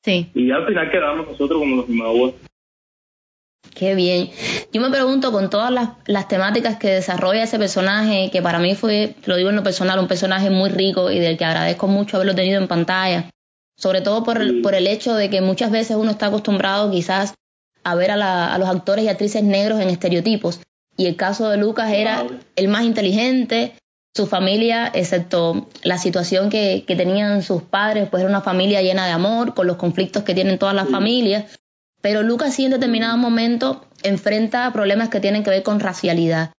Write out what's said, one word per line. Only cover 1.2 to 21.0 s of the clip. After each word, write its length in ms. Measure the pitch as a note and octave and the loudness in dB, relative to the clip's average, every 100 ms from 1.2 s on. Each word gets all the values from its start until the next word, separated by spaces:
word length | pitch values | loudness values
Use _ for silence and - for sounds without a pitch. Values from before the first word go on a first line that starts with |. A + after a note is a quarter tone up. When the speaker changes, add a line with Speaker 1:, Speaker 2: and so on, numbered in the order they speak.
| D#3 | -8
Speaker 2:
nosotros 320 | - C#3+ D#3+ | -4 -2 0
como 160 | C#3+ B2+ | 0 0
los 120 | B2 | 0
Jimagua. 440 | A#2 A2+ A#2 B2+ - - _ _ _ _ _ _ _ _ _ _ _ - - | -2 2 2 2 -2 -20 _ _ _ _ _ _ _ _ _ _ _ -20 -4
Speaker 1:
Qué 180 | F#3 F#3+ | -2 2
bien. 320 | F3+ F3+ F#3 - - - - | 2 0 -2 -6 -8 -6 -6
Yo 80 | A3 | -2
me 100 | B3+ | 0
pregunto, 420 | C4+ C4 C4+ C4 | 0 2 2 0
con 160 | G#3 F#3+ | 0 0
todas 220 | G3+ A#3 | 0 0
las, 180 | B3 A#3 - - | 0 -2 -6 -4
las 200 | G3+ F#3+ | -2 0
temáticas 480 | F#3+ F#3+ A3 A3+ G#3 | 0 2 0 -2 -2
que 120 | G3+ | 0
desarrolla 540 | F#3+ F#3 F3+ F#3 G#3+ | 0 0 -2 0 0
ese 140 | A3+ A3 | 0 0
personaje, 720 | G3 F#3+ F#3+ G#3 G#3+ G3 F#3+ | 0 0 0 2 2 0 0
que 100 | F#3 | 0
para 180 | F3 E3+ | 0 0
mí 160 | F3 G3+ | 0 0
fue, 400 | A3+ G#3 G#3+ - - | 0 0 -2 -4 -2
lo 100 | F3+ | 0
digo 140 | F#3 | 2
en 80 | G#3 | 2
lo 60 | |
personal, 360 | G3 F3+ F#3 F#3+ | 0 0 0 0
un 80 | F3+ | 0
personaje 420 | F3+ F#3+ F#3+ G3 | 0 0 0 2
muy 200 | F#3 G3 | 2 2
rico 420 | F#3 G3 F#3 F#3 | 2 0 2 0
y 80 | F#3+ | 2
del 180 | E3+ E3 | 0 0
que 60 | |
agradezco 440 | E3 E3 E3 F3 G3 | 0 0 -2 0 2
mucho 280 | G3+ G3+ G3 | 2 2 0
haberlo 200 | F#3+ F#3 | 0 2
tenido 260 | F#3 G3 | 2 0
en 60 | F#3 | 0
pantalla, 600 | E3+ E3+ F#3 F#3+ F3 F3 _ _ _ _ _ | 0 0 0 0 -2 -4 _ _ _ _ _
sobre 240 | F#3+ F#3 | 0 0
todo 240 | G3 G#3+ | 0 0
por 140 | A#3 A#3 | 0 0
el, 120 | G#3+ | 0
Speaker 2:
Sí. 100 | A#2+ | 2
Speaker 1:
por 140 | G#3+ F#3+ | 2 2
el 120 | F#3 | 2
hecho 280 | A3 B3 A3 | 0 0 0
de 140 | G3+ | 0
que 120 | G3 | 2
muchas 300 | F#3 F#3+ A#3 | 0 0 0
veces 260 | A3 A3+ A3 | 0 0 0
uno 140 | A3 | 0
está 160 | G#3+ G#3 | 0 -2
acostumbrado 640 | G#3 G#3 G3 F#3+ G3 G#3 | -2 0 0 0 0 0
quizás 420 | F#3 E3+ F#3+ G3+ - _ _ _ _ | 0 0 -2 -2 -8 _ _ _ _
a 120 | F3+ F3 | -4 0
ver 160 | F#3+ | 2
a 40 | G#3 | 2
la, 380 | G3+ F3+ E3+ | 0 0 0
a 40 | - | 0
los 100 | F#3+ | 0
actores 340 | F#3 F#3 G3+ | 0 0 0
y 60 | A3 | 0
actrices 340 | F#3+ G#3 A3 | 0 -2 2
negros 380 | G#3 G3 G#3 A3 | 2 2 0 0
en 80 | F#3 | 0
estereotipos, 720 | F3 F#3 F3 G3 G#3+ E3+ F3 - _ _ | 0 0 0 0 0 -2 -6 -16 _ _
y 120 | - | -2